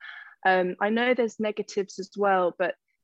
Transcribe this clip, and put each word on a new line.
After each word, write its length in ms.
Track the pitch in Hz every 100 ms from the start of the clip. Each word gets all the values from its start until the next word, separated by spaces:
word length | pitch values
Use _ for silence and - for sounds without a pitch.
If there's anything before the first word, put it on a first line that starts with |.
| - - - - 190
Um, 300 | 185 180 180
I 100 | 208
know 240 | 226 240
there's 260 | 254 226 -
negatives 600 | 214 208 202 208 190 -
as 120 | 190 202
well, 400 | 202 190 175 -
but 180 | 175 - _ _